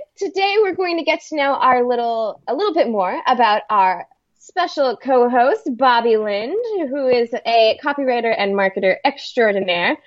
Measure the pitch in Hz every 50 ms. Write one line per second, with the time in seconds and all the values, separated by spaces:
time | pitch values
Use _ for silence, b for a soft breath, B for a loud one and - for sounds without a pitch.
0 | 587 _ _ - 403 339 - 370 392 403 403 427 427 381 330 - 381 349 339 330
1 | 320 311 311 320 - - 311 302 277 277 269 - - 254 254 247 247 247 247 240
2 | 240 233 233 226 226 208 - - - - 240 302 403 415 311 339 254 233 220 202
3 | 185 185 233 311 - - 254 233 240 214 208 214 - - 220 202 190 185 180 175
4 | - _ _ _ _ _ _ _ _ - - 370 349 339 - 320 277 254 220 -
5 | - 254 269 254 247 240 247 247 240 269 427 440 - 311 247 220 262 254 240 233
6 | 233 240 220 214 214 208 202 202 214 254 359 440 494 453 427 381 320 254 262 294
7 | 269 254 247 240 240 233 247 226 - 233 233 233 220 220 - - - 294 285 277
8 | 277 254 240 240 233 233 220 - 202 196 196 196 196 190 190 202 196 185 180 -
9 | - 269 - - - - - 254 226 214 202 196 196 185 175 175 175 214 311 -
10 | B